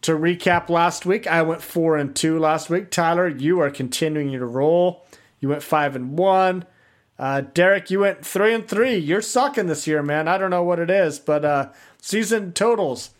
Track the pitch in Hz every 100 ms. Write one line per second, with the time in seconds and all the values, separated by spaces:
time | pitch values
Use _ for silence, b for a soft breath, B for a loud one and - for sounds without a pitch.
0 | - 160 165 175 - 170 170 170 170 170
1 | 180 208 - 165 160 165 - 175 165 156
2 | 147 - 160 160 156 156 156 170 196 -
3 | 165 170 180 139 143 180 147 143 127 -
4 | 160 151 143 131 123 123 143 170 180 175
5 | b b b b 139 143 - 156 147 135
6 | 127 147 190 190 185 185 175 b b b
7 | b _ 135 139 135 - 180 196 - 190
8 | 202 - - 190 208 226 - 202 254 220
9 | 147 185 214 247 277 269 190 147 - 151
10 | 143 151 156 185 190 180 175 175 170 196
11 | 170 139 - 151 147 143 135 B B B
12 | - 208 208 220 196 170 220 226 170 120
13 | - _